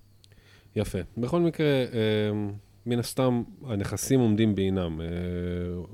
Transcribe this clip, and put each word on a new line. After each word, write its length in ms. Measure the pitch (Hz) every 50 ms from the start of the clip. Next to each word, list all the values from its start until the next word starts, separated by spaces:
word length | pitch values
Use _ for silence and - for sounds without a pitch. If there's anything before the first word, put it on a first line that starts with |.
| _ - - _ - - - - _ - - - _ - -
יפה. 220 | 107 104 - - 98 82 - -
בכל 240 | 113 120 123 160 175
מקרה, 440 | 170 165 160 - 156 147 143 131 123 117 - 113 110 110 107 107 107 107
אמ, 220 | 104 104 104 101 101 104 - - - - -
מן 120 | 120 120 120
הסתם, 440 | 113 - - - 131 127 123 120 110 - - - -
הנכסים 540 | 131 113 101 95 - 107 95 - - 135 131
עומדים 340 | 123 113 107 101 113 110 104
בעינם. 460 | 95 95 95 95 95 90 85 82 78
אה, 60 | 82 85 87 87 90 87 87 87 87 90 87 90 87 87 87 90 85 -